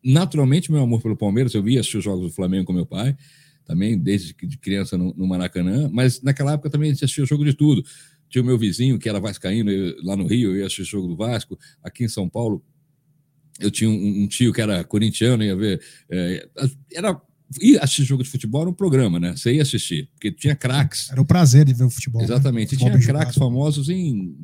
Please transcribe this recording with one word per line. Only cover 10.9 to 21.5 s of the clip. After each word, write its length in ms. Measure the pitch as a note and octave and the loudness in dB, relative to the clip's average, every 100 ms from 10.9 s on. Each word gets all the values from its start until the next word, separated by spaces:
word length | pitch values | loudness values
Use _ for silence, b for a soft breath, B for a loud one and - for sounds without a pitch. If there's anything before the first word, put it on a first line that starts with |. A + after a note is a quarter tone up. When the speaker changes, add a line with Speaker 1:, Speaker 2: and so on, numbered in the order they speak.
| G2+ F2+ | -6 -6
Speaker 1:
do 80 | E2 | -4
Vasco. 400 | A2+ A#2 - F#2+ b b | -4 -4 -8 -18 b b
Aqui 200 | - - | -18 -6
em 40 | A#2+ | -6
São 200 | - F2+ | -4 -6
Paulo, 320 | A2 A#2 F#2+ _ _ _ _ _ _ _ _ _ - | -4 -4 -4 _ _ _ _ _ _ _ _ _ -4
eu 100 | G#2 | -4
tinha 180 | - A2 | 0 0
um, 340 | G#2+ G2+ G2+ | 2 0 0
um 20 | G2+ | -2
tio 260 | - A#2+ | 2 2
que 80 | A2 | 2
era 220 | G#2+ F#2 | -2 -2
corintiano, 640 | - G#2 A2 - A#2 A#2+ | -2 0 0 2 2 2
ia 100 | G#2+ | 0
ver... 260 | F#2+ G#2+ F2 B B _ | 0 -2 -4 B B _
é, 380 | F2 F2 F#2 - - C3+ - _ | -4 -4 -4 -10 -4 -4 -4 _
era, 260 | C#3 G3+ E3 _ _ _ C3+ | -6 -4 -4 _ _ _ 2
ir 180 | A3+ C#4 | 6 6
assistir 200 | C#3 - | 4 0
jogo 180 | C3+ C3+ | 0 0
de 40 | C3 | -2
futebol 340 | B2+ A2 C3+ | -6 -4 -2
era 80 | E3+ | -2
um 40 | |
programa, 440 | F3 F#3+ C3+ A#2 E2+ | 0 2 2 2 0
né? 140 | F2 - | -2 -2
Você 180 | A#2 | 0
ia 80 | C#3+ | 0
assistir, 460 | C#3 G2 - D#2+ C#2+ | 0 -2 -4 -6 -8
porque 180 | _ G#2 | _ -8
tinha 240 | E2+ C#3+ C#3+ | -2 -2 -2
craques. 520 | B2 C#3 - - - | -2 0 0 -4 -6
Speaker 2:
Era 100 | C3 | -2
o 20 | |
prazer 400 | D3 F3 D3+ | 4 6 8